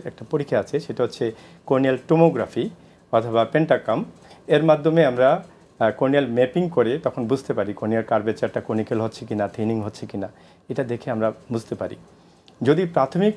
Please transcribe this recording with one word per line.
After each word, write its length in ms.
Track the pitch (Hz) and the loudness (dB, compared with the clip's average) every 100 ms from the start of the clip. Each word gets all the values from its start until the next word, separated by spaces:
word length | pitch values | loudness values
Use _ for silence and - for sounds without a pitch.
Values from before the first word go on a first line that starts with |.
| 123 | -8
একটা 200 | - 123 | -14 -4
পরীক্ষা 300 | 147 143 120 | -4 0 -2
আছে, 200 | - 147 | -2 -6
সেটা 240 | - 117 | -4 -4
হচ্ছে 280 | 120 - 117 - - - - | -2 -2 -6 -6 -16 -10 -2
কর্নিয়াল 320 | 135 135 127 - | 2 2 0 2
টোমোগ্রাফি 640 | 160 165 131 95 - 190 - - _ - | 4 4 2 -4 -4 -6 -8 -20 _ -2
অথবা 340 | 113 117 113 113 | 0 2 0 2
পেন্টাকাম। 600 | 151 156 123 - 120 220 - - - - | 2 2 0 0 -2 -4 -12 -20 -10 0
এর 160 | 151 | 2
মাধ্যমে 420 | 160 151 160 165 143 | 4 4 4 4 4
আমরা, 380 | 123 131 170 - - - - | 4 4 4 -2 -20 -14 -2
আহ, 120 | 110 | 0
কর্নিয়াল 360 | 107 135 143 131 | 0 2 2 2
ম্যাপিং 420 | 117 127 170 175 | 2 2 0 0
করে 300 | 165 113 147 | 2 0 0
তখন 240 | 127 - 113 | -4 -4 -2
বুঝতে 260 | 135 - | -2 -2
পারি 200 | 113 101 | -4 -4
কর্নিয়ার 300 | 98 107 113 | -4 -2 -2
কার্ভেচারটা 580 | 110 110 107 107 110 113 | 0 0 0 -2 -2 -4
কনিক্যাল 400 | 107 110 110 113 | -4 -4 -2 -2
হচ্ছে 240 | 110 - 113 | -4 -6 -6
কিনা, 220 | 107 101 | -4 -4
থিনিং 340 | - 110 113 | -4 -2 -2
হচ্ছে 240 | 104 - 101 | -6 -10 -12
কিনা, 240 | 101 95 - - _ - | -10 -10 -12 -20 _ -10
এটা 140 | 135 | -6
দেখে 280 | 123 117 - | -4 -6 -6
আমরা 220 | 113 113 113 - | -2 -2 -4 -6
বুঝতে 240 | 117 - - | -8 -6 -8
পারি। 200 | 92 - - _ _ _ _ - | -8 -12 -20 _ _ _ _ -2
যদি 240 | 123 156 180 | 2 2 2
প্রাথমিক 500 | 156 135 170 208 | 0 0 2 0